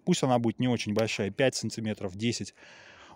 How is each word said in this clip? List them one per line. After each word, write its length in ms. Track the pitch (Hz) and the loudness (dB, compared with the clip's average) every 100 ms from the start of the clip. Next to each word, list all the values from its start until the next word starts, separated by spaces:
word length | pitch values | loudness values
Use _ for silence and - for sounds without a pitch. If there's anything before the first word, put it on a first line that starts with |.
Пусть 200 | - 175 | 0 2
она 140 | 135 123 | 4 2
будет 200 | 117 - | 2 0
не 80 | 127 | 0
очень 260 | 113 107 | 0 0
большая, 360 | 104 113 - 98 | 0 0 0 -2
пять 260 | 98 131 - | 2 2 2
сантиметров, 600 | 113 - 110 104 98 95 | -6 -4 -6 -4 -6 -2
десять. 380 | 117 107 101 - - - - - - | -2 -2 -6 -14 -20 -20 -20 -20 -20